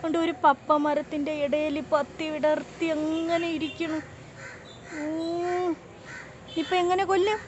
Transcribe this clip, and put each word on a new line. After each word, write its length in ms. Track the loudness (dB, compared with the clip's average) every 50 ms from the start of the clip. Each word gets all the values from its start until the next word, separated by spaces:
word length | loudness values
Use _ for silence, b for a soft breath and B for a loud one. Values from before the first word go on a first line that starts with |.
| 0
ഉണ്ട് 120 | 2 2 2 2
ഒരു 100 | 2 0 6 6
പപ്പ 320 | 6 6 6 4 4 4 4 6
മരത്തിൻ്റെ 480 | 4 2 2 0 -2 -2 -2 -2 0 0 0 2
ഇടയിൽ 320 | 2 2 2 2 2 0 -2 0 2
പത്തി 340 | 2 2 2 0 -4 -6 -6 -4
വിടർത്തി 540 | -2 0 2 2 2 2 0 -8 -6 -2 -2 0 0
അങ്ങനെ 540 | 0 0 0 0 0 0 0 0 0 0 0 -2 -2
ഇരിക്കണു. 400 | -4 -4 -4 -4 -4 -2 -2 -4 -6 -8 -16 -18 -18 -18 -16 -16 -16 -14 -16 -16 -18 -18 -18 -18 -16 -12 -8 -6
ഓ, 40 | -4 -4 -2 -2 -2 -2 -2 -2 0 0 0 0 0 0 -2 -4 -6 -20 -20 -18 -16 -14 -14 -14 -14 -16 -16 -18 -16 -6 -4 -4
ഇപ്പൊ 120 | -2 2 2 2
എങ്ങനെ 220 | 4 4 4 2 2 2
കൊല്ലും? 260 | 4 4 4 2 2 -2 -4